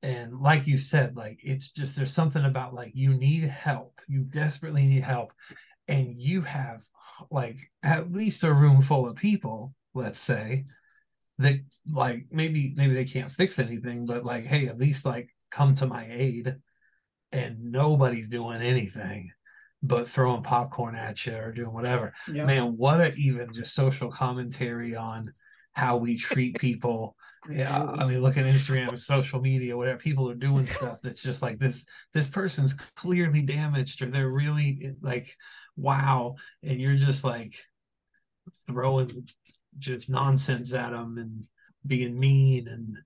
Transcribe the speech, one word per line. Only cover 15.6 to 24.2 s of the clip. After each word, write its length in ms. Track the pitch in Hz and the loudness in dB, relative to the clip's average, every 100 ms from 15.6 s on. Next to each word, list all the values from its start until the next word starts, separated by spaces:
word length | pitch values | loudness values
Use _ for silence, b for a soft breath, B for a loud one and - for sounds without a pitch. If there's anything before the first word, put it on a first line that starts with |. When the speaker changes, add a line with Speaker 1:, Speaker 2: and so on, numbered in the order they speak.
| 131 135 | 4 4
Speaker 1:
to 120 | 131 | 2
my 200 | 120 113 | -4 -10
aid," 460 | 120 135 117 120 135 _ _ _ _ _ _ _ | -2 -2 -2 -6 -8 _ _ _ _ _ _ _
and 400 | 131 117 113 117 | -6 -4 -8 -6
nobody's 580 | 123 147 151 135 117 110 | 0 4 4 4 2 -6
doing 320 | 120 117 117 | -6 -6 -4
anything 680 | 120 127 101 98 95 101 92 _ B B B B | 0 0 0 -8 -8 -8 -12 _ B B B B
but 240 | 131 120 117 | -2 0 0
throwing 340 | - 127 120 | 0 2 2
popcorn 520 | - 123 123 - 117 113 | 0 0 0 -6 -8 -8
at 300 | 110 101 - | -10 -8 -8
you 100 | 113 | -8
or 140 | 113 | -8
doing 200 | 113 117 | -8 -8
whatever. 400 | 113 123 123 - B B | -6 -2 -2 -2 B B
Speaker 2:
Yeah. 180 | 151 147 | -2 2
Speaker 1:
Man, 300 | 135 120 113 | 2 0 2
what 220 | 131 160 | 4 6
a 120 | 165 139 | 4 4
even 380 | 143 120 120 | 0 0 -4
just 200 | 113 117 - | -8 -6 0
social 360 | 135 131 123 | 2 0 -6
commentary 840 | - | -4